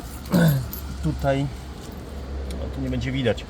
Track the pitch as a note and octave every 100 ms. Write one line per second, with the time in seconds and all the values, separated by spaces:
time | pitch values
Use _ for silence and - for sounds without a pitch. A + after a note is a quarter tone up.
0 | - - - F3 E3 C3+ A#2 - - -
1 | D#3 C3+ C#3 C3+ C#3 - - - - -
2 | - - - - - - - C3+ C3 B2
3 | C3 C3+ A#2 F#2+